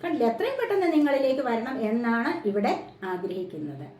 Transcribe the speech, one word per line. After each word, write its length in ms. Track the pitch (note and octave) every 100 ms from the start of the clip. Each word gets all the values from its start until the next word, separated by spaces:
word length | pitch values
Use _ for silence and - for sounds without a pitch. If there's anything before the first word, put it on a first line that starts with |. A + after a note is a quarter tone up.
കണ്ടില്ലേ? 240 | E4+ D4+ A#3
എത്രയും 260 | A3+ A4+ C#5
പെട്ടെന്ന് 320 | A4+ G4 F4+
നിങ്ങളിലേക്ക് 480 | D#4 D4 C4+ C4+ C4
വരണം 400 | B3+ A3+ B3 C4
എന്നാണ് 640 | A3 A3+ A#3 A#3 C4 E4+ G#3+
ഇവിടെ 360 | G3+ G#3+ F#4 - - F#3
ആഗ്രഹിക്കുന്നത്. 800 | F#3 F#3+ F#3+ F3+ D#3+ D3 C3+ C#3 -